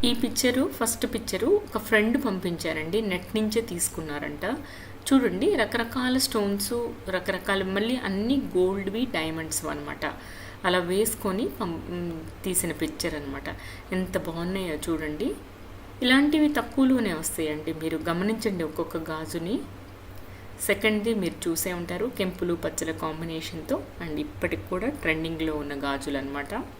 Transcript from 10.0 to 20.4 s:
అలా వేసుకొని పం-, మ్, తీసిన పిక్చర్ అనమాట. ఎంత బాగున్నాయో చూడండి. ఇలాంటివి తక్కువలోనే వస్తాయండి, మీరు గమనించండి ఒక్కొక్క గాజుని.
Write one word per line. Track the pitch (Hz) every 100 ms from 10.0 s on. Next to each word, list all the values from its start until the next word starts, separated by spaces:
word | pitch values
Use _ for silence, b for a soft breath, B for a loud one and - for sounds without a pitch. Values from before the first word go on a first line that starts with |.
| 151 - B B B B
అలా | 190 180
వేసుకొని | 175 185 226 - 208 185 330
పం-, | - 190 165 -
మ్, | 175 175 165 160 -
తీసిన | - 180 175
పిక్చర్ | 160 156 - 170
అనమాట. | 156 143 139 143 - B B B
ఎంత | 185 180 185
బాగున్నాయో | 180 165 175 190 185
చూడండి. | 156 - 160 156 151 254 415 - - - - - -
ఇలాంటివి | 254 262 294 302 302
తక్కువలోనే | 285 - - 262 254 214
వస్తాయండి, | 160 165 - 156 151 156
మీరు | 160 160 160
గమనించండి | 160 170 196 220 220 185
ఒక్కొక్క | 156 156 165 165
గాజుని. | 160 156 156 175 170 226 - - - - - - B B